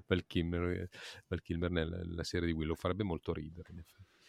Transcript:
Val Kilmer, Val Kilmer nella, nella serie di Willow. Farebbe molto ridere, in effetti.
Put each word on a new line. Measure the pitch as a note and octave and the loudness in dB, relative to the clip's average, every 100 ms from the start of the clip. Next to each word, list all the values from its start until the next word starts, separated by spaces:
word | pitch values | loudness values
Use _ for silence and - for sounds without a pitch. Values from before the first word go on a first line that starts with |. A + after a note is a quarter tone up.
| - | 2
Val | F#2 - | 2 4
Kilmer, | F2+ E2+ E2+ F2 F2+ F2+ - - - - | 2 2 2 2 0 -4 -10 -14 -14 -4
Val | F2+ | -4
Kilmer | - E2 F2 | -2 0 2
nella, | F2 D#2+ F2 | 2 2 -2
nella | F2 E2+ | -4 -4
serie | E2 F2+ E2+ | -2 2 2
di | |
Willow. | D#2+ D#2 D#2+ | 2 0 0
Farebbe | F2+ F#2 | 0 0
molto | G2+ D#2+ - | 0 -2 -2
ridere, | E2 D#2 F2 E2+ | -4 -4 -10 -14
in | E2+ | -14
effetti. | - - G2 _ | -14 -20 -20 _